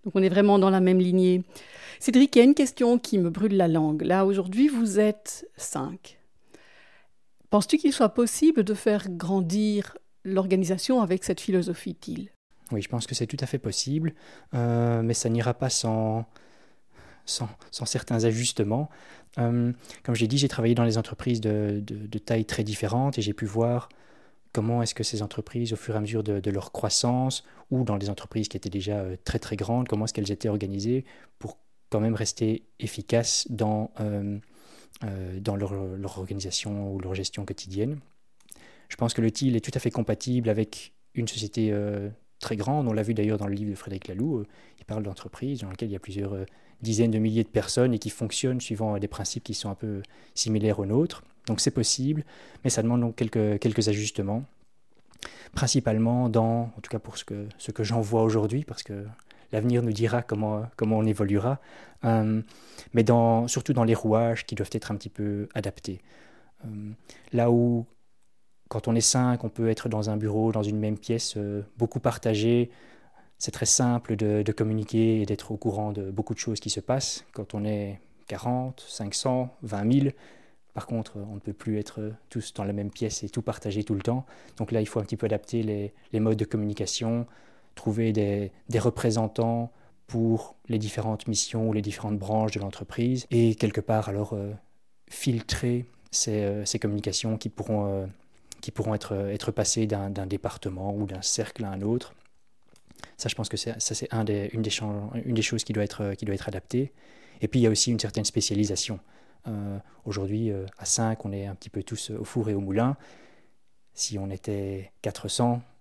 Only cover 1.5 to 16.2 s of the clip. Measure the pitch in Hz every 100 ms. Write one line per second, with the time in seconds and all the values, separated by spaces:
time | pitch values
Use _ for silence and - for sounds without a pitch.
1.5 | - - - - - - 247 277 233 247
2.5 | 294 269 - 240 240 - 202 170 165 208
3.5 | 196 175 160 156 151 156 185 196 196 180
4.5 | 202 294 254 226 196 214 214 - - -
5.5 | - - - 135 175 - - - _ -
6.5 | - - - - - - _ _ _ -
7.5 | 208 - 311 311 - 220 - 240 - 311
8.5 | 320 196 208 - 208 190 175 165 196 170
9.5 | 202 214 208 196 - - - 185 190 190
10.5 | 185 180 190 - 254 196 185 - 180 -
11.5 | 185 175 165 - - - 160 196 _ _
12.5 | _ - 110 98 120 - - 117 143 131
13.5 | 131 113 - - 147 160 - - - -
14.5 | 127 117 117 120 117 113 117 117 117 123
15.5 | 120 131 - 117 110 110 110